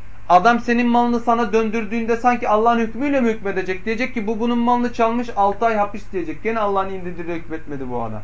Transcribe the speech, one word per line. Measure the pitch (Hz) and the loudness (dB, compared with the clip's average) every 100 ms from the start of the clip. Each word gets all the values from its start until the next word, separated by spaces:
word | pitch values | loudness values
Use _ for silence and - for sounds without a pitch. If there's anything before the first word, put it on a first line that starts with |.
| - - - | -10 -6 4
adam | 180 214 233 | 6 6 2
senin | 233 233 240 | 2 2 4
malını | 233 240 240 | 4 2 0
sana | 240 233 226 | 2 0 2
döndürdüğünde | 220 226 226 208 233 226 233 | 2 2 -2 -2 -2 -2 0
sanki | 247 240 220 | 2 2 2
Allah'ın | 214 233 233 | 4 4 4
hükmüyle | 226 220 294 277 | 0 -2 0 2
mi | 233 | 2
hükmedecek? | 220 196 180 180 185 | 0 -2 -2 -2 -4
Diyecek | 220 220 247 | -4 -2 -2
ki, | 247 202 | -4 -4
"Bu | 220 | -2
bunun | 240 240 | 0 0
malını | 233 240 240 | 2 2 0
çalmış, | 240 226 233 240 - | 0 0 0 -2 0
altı | 196 202 233 | 0 2 0
ay | |
hapis." | 214 202 214 - | 2 -2 -4 -8
diyecek. | 190 156 151 | -6 -6 -4
Gene | 214 226 | -4 -2
Allah'ın | 202 196 196 | 0 0 -2
indirdiğiyle | 190 175 170 165 | -4 -8 -8 -6
hükmetmedi | 170 165 160 151 143 127 | -6 -6 -8 -8 -8 -6
bu | 120 | -4
adam. | 113 107 | -4 -6